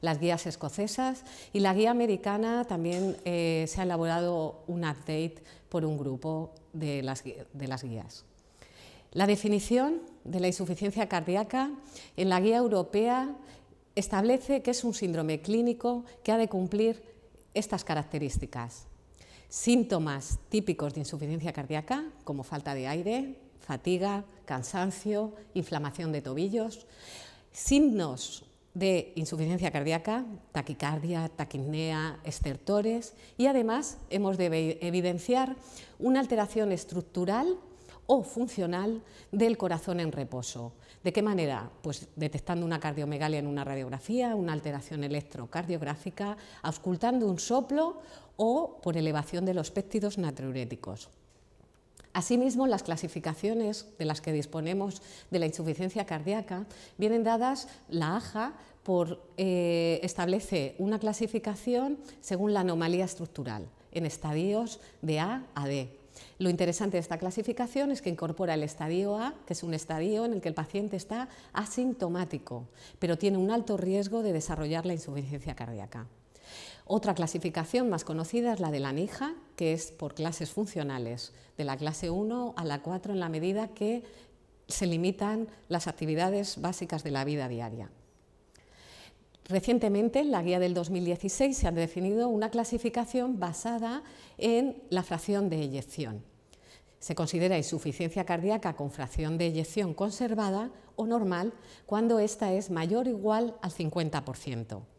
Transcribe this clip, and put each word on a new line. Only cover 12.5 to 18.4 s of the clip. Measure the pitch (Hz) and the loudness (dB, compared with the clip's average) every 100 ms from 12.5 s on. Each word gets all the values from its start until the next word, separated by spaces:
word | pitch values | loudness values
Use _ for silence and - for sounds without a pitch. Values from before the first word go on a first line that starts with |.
| 233 | 6
europea | 240 208 175 202 226 254 269 285 - - - - _ - | 6 4 2 2 4 2 0 -6 -14 -20 -20 -20 _ -4
establece | 190 196 214 254 262 277 | 0 2 4 4 4 0
que | 247 | 2
es | 247 240 | 0 0
un | |
síndrome | 214 190 165 160 156 | 0 0 0 0 0
clínico | 156 220 240 240 240 240 240 - | 0 2 2 2 0 -2 -6 -6
que | - | 2
ha | 226 | 4
de | 226 | 4
cumplir | 190 185 208 220 226 - - - - - | 2 0 4 2 2 -8 -20 -20 -20 -6
estas | - 208 185 | -4 -2 -4
características. | - 156 147 156 139 - | 0 -2 0 -2 -2 -2